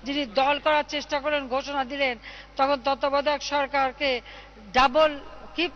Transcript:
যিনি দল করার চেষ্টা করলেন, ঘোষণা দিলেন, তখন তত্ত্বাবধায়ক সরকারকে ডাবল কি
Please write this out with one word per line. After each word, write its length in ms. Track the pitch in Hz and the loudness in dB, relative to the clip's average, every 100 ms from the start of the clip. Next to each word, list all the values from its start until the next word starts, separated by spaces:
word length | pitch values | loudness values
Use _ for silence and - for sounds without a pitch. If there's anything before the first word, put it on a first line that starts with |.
যিনি 180 | 226 285 277 | -4 -4 -2
দল 300 | 269 269 285 | 2 2 2
করার 280 | 311 302 294 | 2 2 2
চেষ্টা 280 | 302 - 294 | -6 -4 -4
করলেন, 240 | 277 294 262 | 0 -2 -2
ঘোষণা 340 | 262 277 285 | -4 -2 -4
দিলেন, 300 | 254 277 269 233 - - - - | -4 -2 -2 -2 -12 -18 -12 0
তখন 220 | 269 285 | 2 2
তত্ত্বাবধায়ক 580 | 277 277 285 277 285 285 | 0 0 2 2 2 -2
সরকারকে 680 | - 285 269 277 269 247 285 247 - - - - 214 | -2 -2 0 0 0 0 -2 -2 -6 -20 -20 -20 0
ডাবল 380 | 247 269 285 311 285 - - - | 4 4 6 4 2 -12 -16 -10
কি 100 | - 339 | -4 -4